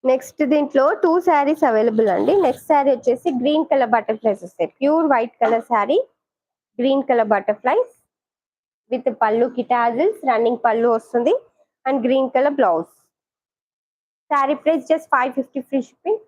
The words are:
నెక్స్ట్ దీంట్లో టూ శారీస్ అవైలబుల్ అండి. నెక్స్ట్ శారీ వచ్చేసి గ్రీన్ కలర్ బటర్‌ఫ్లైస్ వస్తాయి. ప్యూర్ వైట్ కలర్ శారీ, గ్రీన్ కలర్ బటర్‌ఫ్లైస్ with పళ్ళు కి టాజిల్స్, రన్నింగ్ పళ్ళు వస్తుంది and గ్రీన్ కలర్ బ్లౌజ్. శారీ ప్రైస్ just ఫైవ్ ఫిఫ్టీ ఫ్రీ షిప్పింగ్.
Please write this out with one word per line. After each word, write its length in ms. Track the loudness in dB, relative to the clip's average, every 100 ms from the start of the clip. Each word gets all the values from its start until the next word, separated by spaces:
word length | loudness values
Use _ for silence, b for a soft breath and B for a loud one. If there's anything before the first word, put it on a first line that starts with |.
నెక్స్ట్ 380 | 0 -2 -4 _
దీంట్లో 400 | 0 0 0 0 0
టూ 180 | 2 2 2
శారీస్ 440 | 2 2 2 0
అవైలబుల్ 460 | 2 2 2 2 0
అండి. 240 | 0 2 2
నెక్స్ట్ 260 | 2 -2 0
శారీ 220 | 2 2
వచ్చేసి 380 | 0 0 -2 -2
గ్రీన్ 340 | -2 0 0 0
కలర్ 260 | 0 2
బటర్‌ఫ్లైస్ 480 | 0 -2 -4 -2 -4
వస్తాయి. 260 | -8 _ -8
ప్యూర్ 380 | _ 0 2 2
వైట్ 280 | 0 -2 _
కలర్ 260 | -2 -2 -2
శారీ, 260 | -2 0 -2 -2 _ _ _ _ _ _ -4
గ్రీన్ 240 | 0 0
కలర్ 260 | 0 -2 2
బటర్‌ఫ్లైస్ 580 | 0 -2 -6 -2 -2 -4 _ _ _ _ _ _ _ _ _ _
with 160 | -6 -6 -2
పళ్ళు 320 | -2 0 -2
కి 140 | -4
టాజిల్స్, 580 | -4 0 0 0 -2 -2 -2
రన్నింగ్ 360 | 0 0 0
పళ్ళు 240 | 0 0 0
వస్తుంది 440 | 0 -2 -2 0 -2 -4 _ _ _ -4
and 120 | -2
గ్రీన్ 260 | 0 0 0
కలర్ 260 | 0 0 2
బ్లౌజ్. 340 | 0 0 -4 _ _ _ _ _ _ _ _ _ _ _ _ _ _
శారీ 240 | -2 0 0
ప్రైస్ 300 | 0 -2 0
just 180 | -2 0
ఫైవ్ 220 | -2 0
ఫిఫ్టీ 280 | -4 -6 -10
ఫ్రీ 180 | -4 -6
షిప్పింగ్. 400 | -6 _ -6 -6